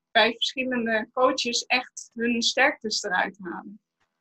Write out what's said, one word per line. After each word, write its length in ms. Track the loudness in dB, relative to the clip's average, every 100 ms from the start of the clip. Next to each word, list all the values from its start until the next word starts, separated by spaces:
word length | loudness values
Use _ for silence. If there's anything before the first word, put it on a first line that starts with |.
| _
bij 220 | 4 4
verschillende 760 | 2 -4 -2 -2 -2 0 -2 -2
coaches 520 | 2 4 4 -2 -4
echt 460 | -2 -2 -4 -14 -16
hun 280 | -4 -2 0
sterktes 600 | 0 2 2 2 -6 -6
eruit 360 | -2 0 -2 -6
halen. 420 | -12 -12 -12 -18 _ _ _ _